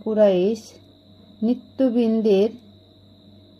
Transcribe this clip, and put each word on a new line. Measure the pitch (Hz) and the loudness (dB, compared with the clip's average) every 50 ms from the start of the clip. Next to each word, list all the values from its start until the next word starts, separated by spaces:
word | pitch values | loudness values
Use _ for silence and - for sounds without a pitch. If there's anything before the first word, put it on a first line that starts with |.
| - | -8
কুরাইশ | 220 214 214 214 202 190 180 180 202 226 220 - - - - - - - _ _ - - - - - - - 214 | -4 0 2 4 4 4 2 0 -2 -4 -6 -10 -18 -20 -20 -20 -20 -20 _ _ -20 -20 -20 -20 -20 -10 -6 -4
নেতৃবৃন্দের | 226 247 247 - - - - 269 254 220 247 233 220 220 226 214 220 196 190 202 233 - - - - - - - _ _ _ - - - - - - - - - - - | -4 -4 -6 -8 -12 -6 -4 -2 -2 0 0 0 0 -2 0 0 0 2 2 0 -2 -4 -10 -20 -20 -20 -20 -20 _ _ _ -20 -20 -20 -20 -20 -20 -20 -20 -20 -20 -14